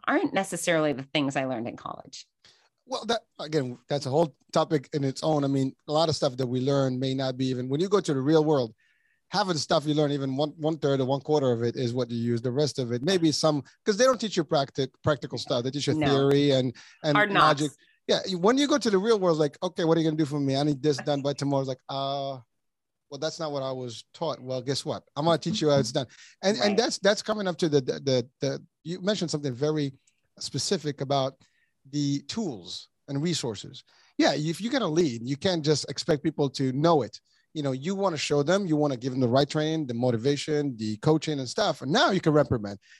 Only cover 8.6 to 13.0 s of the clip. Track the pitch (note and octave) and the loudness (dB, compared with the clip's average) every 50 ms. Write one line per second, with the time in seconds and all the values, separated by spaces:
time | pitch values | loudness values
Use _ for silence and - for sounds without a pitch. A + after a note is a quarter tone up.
8.6 | A#2+ A2 - _ _ _ _ _ _ _ _ _ _ _ - F#3+ G#3 F#3+ F3 D3 | 0 -2 -6 _ _ _ _ _ _ _ _ _ _ _ -4 -2 -2 0 -2 -4
9.6 | - - F3 D#3+ C#3 D#3 D3 D3+ D3+ C#3+ C#3+ C#3 C#3 C3+ C3 C3+ D3+ D3+ D3 E3+ | 0 0 0 0 2 2 2 2 2 2 0 -2 -4 -4 -2 -2 -2 -4 -4 -4
10.6 | D3 D#3 E3 C#3 - C#3 C#3 C3+ C3 B2 C#3 C3+ - - D3+ D3 C3+ B2+ A#2+ A2+ | -2 -2 -2 0 0 0 2 2 0 0 -2 -2 0 0 0 2 2 2 2 2
11.6 | A#2+ A#2+ A2+ C3 C3 A#2 A#2+ B2+ B2 A#2 A#2+ A#2 A#2 A#2+ A#2+ A2+ A#2 B2+ A#2+ C#3 | 0 -2 -2 -2 -4 -2 -2 -4 -4 -4 -4 -4 -2 -2 -2 -2 -2 -4 -2 0
12.6 | D3+ C#3 - - B2+ A#2 A#2+ A#2+ | -2 -2 -2 -4 -4 -4 -4 -2